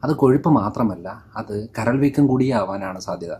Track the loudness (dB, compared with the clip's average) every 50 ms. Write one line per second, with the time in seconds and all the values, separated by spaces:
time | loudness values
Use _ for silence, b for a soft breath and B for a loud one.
0 | -2 -2 2 4 4 4 4 4 4 4 4 4 2 0 -2 -2 -2 -2 -2 -6
1 | -10 -12 -14 -16 -18 -16 -14 -12 -10 -8 -8 -8 -8 -8 -8 -4 -2 0 2 2
2 | 2 2 4 4 4 4 4 2 2 2 0 -2 -2 -4 -6 -6 -8 -8 -8 -8
3 | -8 -8 -8 -8 -8 -10 -12